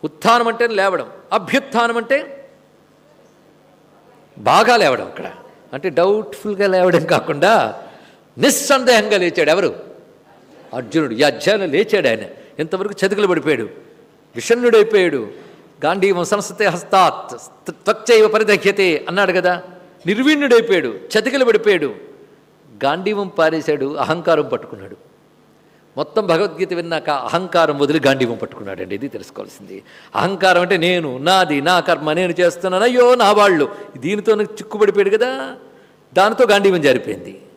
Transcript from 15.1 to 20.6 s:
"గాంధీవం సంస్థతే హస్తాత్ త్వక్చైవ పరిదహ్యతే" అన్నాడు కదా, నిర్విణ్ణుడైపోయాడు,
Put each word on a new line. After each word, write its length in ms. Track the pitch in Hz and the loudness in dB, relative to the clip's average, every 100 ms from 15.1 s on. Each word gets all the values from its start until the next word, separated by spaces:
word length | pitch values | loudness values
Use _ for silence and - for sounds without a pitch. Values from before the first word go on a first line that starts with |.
| 143 110 - - - - _ 147 | -2 -8 -14 -20 -20 -20 _ -4
"గాంధీవం 380 | 190 190 180 | 0 0 0
సంస్థతే 420 | 170 208 202 202 202 | 0 -2 -4 -2 -2
హస్తాత్ 1080 | 175 165 196 170 - - 120 - _ - | -2 0 4 4 0 -14 -16 -18 _ -16
త్వక్చైవ 560 | 160 - 196 - 226 214 | -8 -4 -2 4 4 6
పరిదహ్యతే" 800 | 214 214 196 185 196 190 151 - | 2 2 2 0 0 0 0 -2
అన్నాడు 240 | 175 196 | -2 0
కదా, 300 | 185 180 180 - - - - 165 | 2 0 -2 -6 -20 -20 -12 -6
నిర్విణ్ణుడైపోయాడు, 840 | 208 262 302 285 233 | 0 2 2 4 4